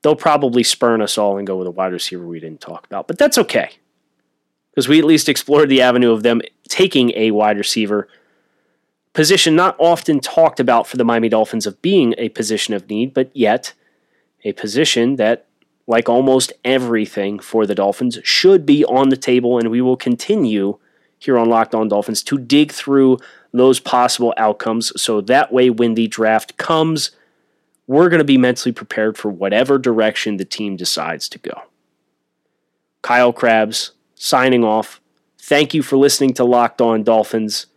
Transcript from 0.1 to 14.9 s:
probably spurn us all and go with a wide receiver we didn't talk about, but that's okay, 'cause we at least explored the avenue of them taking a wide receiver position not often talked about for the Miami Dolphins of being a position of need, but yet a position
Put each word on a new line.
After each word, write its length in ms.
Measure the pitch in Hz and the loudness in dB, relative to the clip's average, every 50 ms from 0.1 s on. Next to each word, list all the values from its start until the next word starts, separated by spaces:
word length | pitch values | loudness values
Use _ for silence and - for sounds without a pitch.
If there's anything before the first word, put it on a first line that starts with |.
| 151 | 0
probably 480 | - - 165 151 147 143 131 117 123 117 | 2 2 0 0 2 0 0 0 0 0
spurn 380 | - - - - 120 117 110 | 0 -2 0 0 0 0 0
us 160 | 107 104 - - | -2 -2 -2 -2
all 200 | 104 101 98 98 | -2 -2 -2 -4
and 80 | 101 | -6
go 120 | 98 95 92 | -6 -6 -6
with 100 | 92 90 | -6 -8
a 40 | |
wide 200 | 87 92 92 92 | -6 -6 -6 -6
receiver 340 | 92 87 - - 92 90 87 | -4 -6 -10 -10 -10 -12 -12
we 140 | 85 85 82 | -12 -14 -14
didn't 220 | 80 80 80 73 | -14 -16 -18 -18
talk 240 | - - 82 85 _ | -18 -18 -18 -20 _
about, 200 | _ - 98 - | _ -12 -12 -10
but 120 | - 165 - | -10 -2 0
that's 200 | 285 294 - - | 0 0 2 0
okay, 340 | 196 - - 113 - - - _ _ _ _ _ _ _ _ _ _ _ _ _ _ _ _ _ _ _ _ | -2 -2 -2 -4 -4 -4 -10 _ _ _ _ _ _ _ _ _ _ _ _ _ _ _ _ _ _ _ _
'cause 140 | - 127 131 | -4 -2 2
we 100 | 147 160 | 2 2
at 60 | 160 | 4
least 240 | 151 165 151 - - | 4 2 2 2 -2
explored 400 | 131 - - - 143 147 151 143 | -4 -4 -2 0 2 2 4 4
the 140 | 135 131 | 4 2
avenue 320 | 127 127 120 123 123 120 117 | 4 4 2 2 2 2 2
of 100 | 110 104 | 2 2
them 180 | 120 117 117 - - _ _ _ _ | 0 0 0 -4 -8 _ _ _ _
taking 420 | - - 185 190 - 139 123 120 | 0 0 0 2 2 0 0 0
a 200 | - - 110 113 | 0 0 0 0
wide 260 | 107 104 107 107 107 101 | 2 2 2 0 0 -2
receiver 500 | 104 - - 117 110 101 104 104 101 _ _ _ _ _ _ _ _ _ _ _ _ _ _ _ _ _ _ _ _ _ | -4 -6 -4 -4 -4 -2 -2 -4 -4 _ _ _ _ _ _ _ _ _ _ _ _ _ _ _ _ _ _ _ _ _
position 460 | _ - 156 156 190 - - 165 156 160 | _ -2 2 2 2 2 2 2 4 4
not 180 | 180 190 - - | 2 2 0 2
often 440 | 156 170 170 165 - - 160 139 | 2 2 2 2 0 -2 -2 -2
talked 400 | 127 - - - 165 156 - - | -2 -2 2 2 2 2 2 0
about 260 | 131 123 123 117 - - | 0 2 2 2 0 -2
for 80 | - | -4
the 80 | 127 120 | -2 0
Miami 240 | 113 117 117 113 113 | 0 0 0 0 0
Dolphins 400 | 110 110 110 - - 113 104 104 | 0 0 0 0 -4 -6 -6 -6
of 140 | 98 _ | -10 _
being 340 | - 165 196 190 147 117 117 - | -4 0 2 2 2 2 0 -2
a 120 | 117 110 | -6 -8
position 440 | - - 117 104 110 104 - - 107 | -6 -6 -6 -4 -4 -4 -4 -4 -6
of 160 | 98 90 _ | -8 -8 _
need, 240 | 104 107 117 135 131 | -6 -4 -4 -4 -2
but 160 | 139 131 131 _ | -4 -4 -4 _
yet 400 | 139 117 104 110 123 - - - _ _ _ _ _ _ _ _ _ _ _ _ _ _ | -2 0 0 0 -2 -4 -10 -20 _ _ _ _ _ _ _ _ _ _ _ _ _ _
a 80 | 107 98 | -10 -10
position 640 | - - 107 101 127 160 156 | -8 -10 -6 -2 -2 0 0